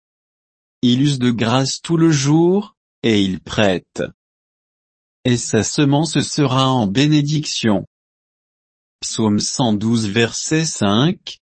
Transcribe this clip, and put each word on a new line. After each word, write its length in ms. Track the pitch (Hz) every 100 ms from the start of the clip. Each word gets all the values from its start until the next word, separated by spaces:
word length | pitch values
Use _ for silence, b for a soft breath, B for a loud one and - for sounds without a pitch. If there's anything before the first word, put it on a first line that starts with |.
| _ _ _ _ _ _ _ -
Il 200 | 123 123
use 160 | 147 135
de 140 | 123
grâce 480 | 117 113 131 135 -
tout 140 | - 165
le 160 | 165
jour, 640 | 147 139 156 170 190 214 _ _ _
et 180 | 120 107
il 160 | 196 -
prête. 640 | - - 104 90 _ - 65 - _ _ _ _ _ _ _ _ _ _
Et 120 | 127 120
sa 280 | - 110
semence 560 | 104 - 143 143 160 143
sera 480 | 107 - 139 131 131
en 180 | 127 104
bénédiction. » 1000 | 104 147 151 143 151 151 - 113 98 - _ _ _ _ _ _ _ _ _ _ -
Psaume 400 | - - 110 104
cent 320 | - - 123
douze, 340 | 104 110 117 107
verset 580 | 107 113 - - 156
cinq. 760 | 160 - 101 104 151 202 - - _